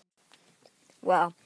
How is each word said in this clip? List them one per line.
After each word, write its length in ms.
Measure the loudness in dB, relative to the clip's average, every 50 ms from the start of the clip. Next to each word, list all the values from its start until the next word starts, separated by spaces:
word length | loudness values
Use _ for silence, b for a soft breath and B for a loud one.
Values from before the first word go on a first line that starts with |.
| _ _ _ _ _ _ _ -20 _ _ _ _ _ _ _ _ _ _ _ _
well, 340 | -4 0 0 0 0 -2 -4 b b